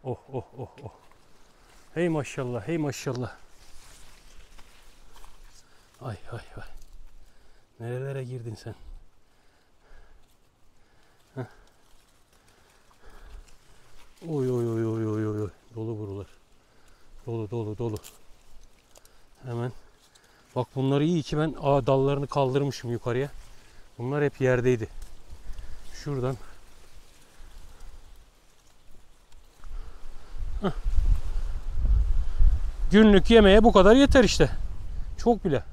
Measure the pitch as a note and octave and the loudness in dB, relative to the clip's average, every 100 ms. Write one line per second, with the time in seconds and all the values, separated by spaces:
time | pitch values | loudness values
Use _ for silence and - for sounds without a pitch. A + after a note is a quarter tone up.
0 | C3+ A#2+ - C3 - - A#2+ - A2+ - | -8 -10 -10 -12 -12 -16 -18 -16 -20 -20
1 | - - - - - _ - - - D#3 | -20 -20 -20 -20 -20 _ -20 -20 -12 -4
2 | F3 D#3+ B2+ - B2+ A#2+ G#2 E3 D3 - | -2 -2 -4 -8 -6 -6 -6 -4 -4 -6
3 | - B2 A#2+ - - - - - - - | -8 -6 -8 -12 -20 -20 -18 -16 -18 -20
4 | - - - - - - - - - - | -20 -20 -20 -20 -20 -20 -20 -20 -20 -20
5 | - - - - - - - - _ _ | -20 -16 -16 -16 -18 -20 -20 -20 _ _
6 | B2 G#2 - A2+ - - - - - - | -14 -12 -12 -14 -14 -16 -12 -12 -14 -16
7 | - - - - - - _ _ A#2 B2+ | -16 -18 -20 -20 -20 -20 _ _ -10 -8
8 | C3+ C3+ B2+ B2+ A#2 G2+ A#2 G#2+ - - | -8 -10 -10 -12 -12 -14 -14 -16 -16 -18
9 | - - _ _ _ _ _ _ _ - | -20 -20 _ _ _ _ _ _ _ -20
10 | - - - _ _ _ - - _ _ | -20 -20 -20 _ _ _ -20 -20 _ _
11 | _ _ _ C3+ A#2 - - _ _ - | _ _ _ -14 -14 -16 -20 _ _ -20
12 | _ _ _ _ _ _ _ _ _ _ | _ _ _ _ _ _ _ _ _ _
13 | - - - - - - - - - - | -20 -20 -18 -20 -20 -20 -20 -20 -20 -18
14 | - - E3 D3+ B2+ B2 A#2 A2+ A2+ A2+ | -20 -18 -8 -4 -2 -2 -2 -2 -2 -2
15 | A2 G#2+ G#2+ G#2 G#2 - _ A2 A2 G#2+ | -4 -2 -4 -4 -8 -10 _ -12 -10 -8
16 | G#2 G2 F#2+ - _ _ _ _ - - | -10 -12 -14 -20 _ _ _ _ -20 -20
17 | - - - A#2 G#2+ A#2+ G#2+ G#2+ A#2 G#2+ | -20 -18 -10 -8 -6 -6 -8 -6 -6 -6
18 | - - - - - - - - _ - | -12 -20 -20 -20 -20 -20 -20 -20 _ -20
19 | - - - - B2 A#2 B2 - - _ | -20 -20 -20 -20 -12 -8 -8 -10 -20 _
20 | _ _ _ _ _ B2+ A#2+ C3+ C3+ C#3+ | _ _ _ _ _ -6 -6 -4 0 0
21 | D3+ F3 C3+ D3+ D#3 C3 C#3+ C#3 C3 C3+ | 2 0 -2 -2 -2 -2 0 0 2 2
22 | C3+ C#3+ C#3+ D3 C3+ C3+ C#3+ - A#2 A#2 | 2 -2 -4 -2 0 0 -2 -6 -8 -6
23 | B2 A#2+ C#3+ - - - - - - - | -4 -4 -4 -10 -16 -20 -20 -20 -20 -12
24 | A#2+ D3 C#3+ - B2+ B2+ B2 B2 G#2+ - | -6 -2 -2 0 2 2 2 0 -2 -10
25 | - - - - - - - - - - | -12 -14 -14 -12 -8 -6 -6 -8 -8 -10
26 | D3 C#3 B2 C3 - - - - - - | -8 -4 -4 -6 -10 -18 -20 -20 -20 -20
27 | - - - - - - - - - - | -20 -20 -20 -20 -18 -16 -18 -16 -16 -16
28 | - - - _ - - - - - - | -20 -20 -20 _ -20 -20 -20 -20 -20 -18
29 | - - - - - _ - - - - | -20 -20 -20 -20 -20 _ -10 -8 -10 -10
30 | - - - - - - - - - - | -8 -8 -8 -6 -4 -2 -2 -2 2 4
31 | - - - - - - - - - - | 4 2 2 0 -2 -4 -2 0 2 4
32 | - - - - - - - - - G3+ | 4 4 4 8 8 8 0 0 4 8
33 | A3 A3 - A3+ G3+ G3+ A3+ G3+ F#3 B3 | 10 8 8 8 10 10 10 8 8 8
34 | C#4 C4+ G#3 - D3+ - - - - - | 8 8 6 4 2 2 -4 -4 -6 -4
35 | - - A#3 A#3 F#3 B2+ - | -6 -2 0 0 0 -2 -2